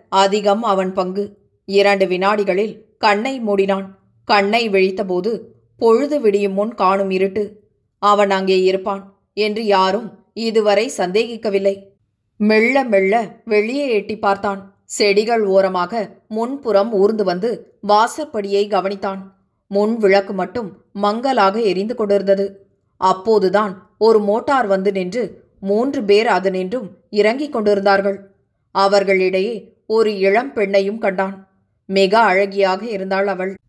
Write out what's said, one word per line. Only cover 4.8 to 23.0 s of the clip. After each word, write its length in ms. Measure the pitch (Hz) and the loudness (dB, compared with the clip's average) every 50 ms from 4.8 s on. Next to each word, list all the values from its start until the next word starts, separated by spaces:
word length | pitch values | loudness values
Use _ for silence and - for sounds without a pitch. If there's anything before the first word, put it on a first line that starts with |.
| 190 190 185 196 214 185 185 180 180 220 233 - - - - _ _ _ _ _ | 0 0 0 -4 -6 -4 -4 -4 -4 -4 -6 -6 -8 -14 -20 _ _ _ _ _
பொழுது 380 | 240 226 226 240 285 285 302 285 | 2 2 4 2 2 0 -2 0
விடியும் 340 | 233 220 196 202 202 196 190 | 2 2 2 2 0 -2 -2
முன் 200 | 190 208 226 233 | -2 -4 -4 -2
காணும் 360 | - 202 185 196 196 196 196 | -2 0 0 2 0 0 -2
இருட்டு. 340 | 190 185 190 196 190 214 208 196 - - _ _ _ _ _ _ _ _ | -2 -2 -2 -2 -2 -4 -6 -6 -10 -16 _ _ _ _ _ _ _ _
அவன் 300 | - 208 208 202 208 196 | 0 2 4 4 2 2
அங்கே 260 | 196 190 190 190 190 185 185 | 0 0 0 0 2 2 2
இருப்பான் 400 | 185 185 190 190 214 196 196 190 - _ _ _ _ _ 196 | 2 0 0 -2 -6 -8 -8 -10 -16 _ _ _ _ _ -4
என்று 260 | 208 214 214 220 233 | -4 -2 -4 -4 -2
யாரும் 440 | 214 202 190 185 185 190 220 240 196 - - _ _ _ | 0 2 2 2 2 0 -2 -4 -8 -14 -20 _ _ _
இதுவரை 520 | 208 226 226 208 226 214 208 202 196 220 269 | -6 -4 -2 0 2 2 4 2 2 0 0
சந்தேகிக்கவில்லை. 840 | 277 - 196 180 180 214 240 233 240 220 - 220 196 196 196 196 196 196 - - _ _ _ _ _ _ _ _ _ - | -2 -4 -4 -2 0 0 -2 -2 -4 -8 -4 -2 -2 0 0 0 -2 -2 -6 -20 _ _ _ _ _ _ _ _ _ -2
மெல்ல 440 | 214 208 220 214 226 240 262 277 262 | 0 2 4 4 2 2 2 0 0
மெல்ல 300 | 247 214 196 190 190 208 233 226 185 - - _ | 2 2 2 2 2 2 0 -2 -4 -8 -16 _
வெளியே 420 | 226 220 208 208 220 254 285 294 269 | -2 0 0 0 0 -2 -4 -2 -2
எட்டி 280 | 233 208 190 202 220 214 | -2 -2 -2 -4 -6 -4
பார்த்தான். 440 | - 202 196 196 202 208 196 196 190 - _ _ _ | -2 0 0 0 -2 -4 -6 -6 -10 -16 _ _ _
செடிகள் 600 | - - - 226 202 196 202 220 214 240 226 214 | -12 -4 0 2 2 2 2 2 2 0 0 2
ஓரமாக 580 | 196 190 190 190 190 185 180 175 175 233 233 202 - - - _ - | 2 4 4 4 2 2 -2 -2 -2 -4 -6 -6 -8 -10 -18 _ -10
முன்புறம் 640 | 220 220 233 247 277 277 - 233 208 196 202 226 226 | -6 -6 -6 -6 -6 -6 -2 0 2 2 2 2 2
ஊர்ந்து 300 | 190 190 208 220 214 208 | 2 2 2 2 0 -2
வந்து 280 | 185 175 180 185 240 220 - - - _ _ | -2 -2 -2 -4 -4 -6 -6 -10 -16 _ _
வாசற்படியை 840 | - 202 208 208 226 240 - - 311 294 - 220 202 202 196 196 208 208 | 0 2 4 4 4 2 0 -6 -10 -8 -6 -6 -4 -2 -2 -2 0 0
கவனித்தான். 560 | 208 190 185 196 202 196 - 202 196 190 190 190 - _ _ _ _ _ _ - | 0 -2 -2 -2 -4 -6 -6 -8 -8 -8 -12 -16 -20 _ _ _ _ _ _ -4
முன் 240 | 196 196 208 214 233 233 | -2 0 0 0 0 2
விளக்கு 360 | 214 190 190 202 196 - 208 | 2 4 4 4 2 0 -4
மட்டும் 360 | 190 180 180 - 247 226 180 - - _ _ - | -6 -6 -6 -6 -8 -10 -10 -12 -18 _ _ -8
மங்கலாக 600 | 202 202 202 208 226 247 269 262 233 196 190 196 226 | -4 -2 -2 -2 -2 -2 -2 2 2 2 2 2 0
எரிந்து 340 | 233 202 180 180 202 220 247 | 0 0 0 -2 -2 -4 -4
கொண்டிருந்தது. 500 | - 220 202 202 196 190 196 196 196 196 196 - - _ _ _ _ _ _ _ - | -4 -2 0 0 0 2 2 0 0 0 -4 -8 -12 _ _ _ _ _ _ _ -2